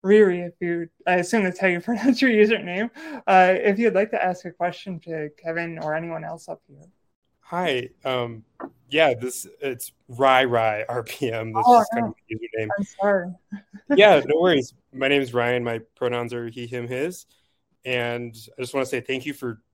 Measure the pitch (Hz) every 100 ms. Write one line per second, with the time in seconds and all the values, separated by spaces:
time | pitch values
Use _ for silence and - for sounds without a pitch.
0 | 190 214 202 180 175 - 175 170 165 _
1 | - 180 - 226 185 180 190 175 175 233
2 | 240 254 262 220 208 220 180 180 233 -
3 | 320 277 - 185 185 190 202 196 226 185
4 | 214 - 185 180 180 - 175 - - 170
5 | 170 160 151 151 165 165 170 165 156 156
6 | 170 160 160 165 - 160 _ 143 165 _
7 | _ _ _ _ _ 175 180 127 120 _
8 | 135 127 120 113 - _ - _ _ 147
9 | 156 113 123 - - - 139 117 - _
10 | _ 120 135 131 131 117 110 107 110 120
11 | 113 - 127 113 113 110 240 240 220 233
12 | 226 - _ 220 233 220 107 202 196 -
13 | 202 196 180 180 _ 202 _ 202 _ 277
14 | 208 160 120 156 180 151 123 _ _ 131
15 | 135 143 131 120 120 123 120 113 113 _
16 | 123 120 120 120 117 120 117 123 120 127
17 | 160 180 - _ _ _ _ _ 127 123
18 | 120 120 120 113 - - 127 139 131 127
19 | - 135 139 139 123 113 _